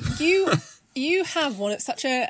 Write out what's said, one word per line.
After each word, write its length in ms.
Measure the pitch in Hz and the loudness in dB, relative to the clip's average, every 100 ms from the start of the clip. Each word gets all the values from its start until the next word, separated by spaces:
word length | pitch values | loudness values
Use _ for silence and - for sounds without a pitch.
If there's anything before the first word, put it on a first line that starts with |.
| - - | -4 0
you, 320 | 320 381 370 196 - - _ | 4 4 4 2 -2 -20 _
you 300 | 262 285 370 | -4 0 0
have 340 | 339 339 294 196 | 0 0 -2 -2
one, 200 | 202 208 | -4 -2
such 280 | - - 269 | -4 -2 -2
a, 200 | 254 240 | -2 -2